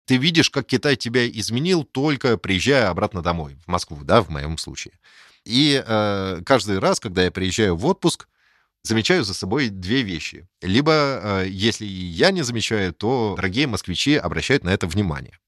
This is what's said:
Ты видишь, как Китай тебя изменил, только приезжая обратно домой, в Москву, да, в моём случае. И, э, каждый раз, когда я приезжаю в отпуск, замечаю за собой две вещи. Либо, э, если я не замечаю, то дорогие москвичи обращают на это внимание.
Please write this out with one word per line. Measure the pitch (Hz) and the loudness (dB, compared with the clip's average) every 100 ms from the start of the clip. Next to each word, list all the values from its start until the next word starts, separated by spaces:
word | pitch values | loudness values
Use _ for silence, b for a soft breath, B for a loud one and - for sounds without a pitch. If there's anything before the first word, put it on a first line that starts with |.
| - | -2
Ты | 127 | 0
видишь, | 151 165 139 | 2 2 0
как | 143 120 | -2 -2
Китай | 127 147 139 | -2 0 -2
тебя | 120 123 120 | -2 -2 -2
изменил, | 123 101 117 165 180 | -4 -6 -4 0 0
только | 143 131 147 143 131 110 | -2 -4 -2 0 0 0
приезжая | - 95 107 139 104 | 0 0 4 4 2
обратно | 85 98 92 | 0 -2 -2
домой, | 82 85 76 69 | -2 -2 -4 -12
в | - | -6
Москву, | 87 - 76 | -4 -4 -12
да, | 71 107 | 4 4
в | 85 | 4
моём | 73 73 80 | -4 -6 -8
случае. | - - - _ b b b b | -10 -12 -14 _ b b b b
И, | - 120 147 135 113 | -2 2 4 2 2
э, | 110 104 101 95 87 | 2 2 0 -2 -6
каждый | 87 135 101 95 | 2 2 2 0
раз, | 151 190 | 2 0
когда | 113 90 | -2 0
я | 90 | 0
приезжаю | 95 92 87 107 82 | 0 -2 2 2 2
в | 127 | 0
отпуск, | 190 170 - - _ _ _ _ _ | 0 0 -2 -10 _ _ _ _ _
замечаю | - 113 104 185 | -2 0 2 2
за | 104 | 2
собой | 95 98 123 127 | -4 -2 0 -2
две | 98 87 127 | -4 -2 0
вещи. | 110 80 - 73 85 _ | 0 -6 -8 -14 -20 _
Либо, | 87 101 151 | 0 2 4
э, | 156 143 127 101 98 95 | 4 2 -2 -2 -2 -2
если | 98 110 104 107 | 0 0 0 -6
я | 95 90 85 160 | -8 -8 2 2
не | 190 | 2
замечаю, | 127 117 - 110 92 | -2 -4 -2 0 -2
то | 85 104 131 110 92 | -2 0 0 0 -2
дорогие | 92 101 147 | -2 0 -2
москвичи | 101 - 85 - | -2 -6 -4 2
обращают | 147 87 80 - 139 | 2 0 -4 0 0
на | 87 | 2
это | 98 90 | 0 0
внимание. | 92 98 71 62 _ | 0 -2 -2 -10 _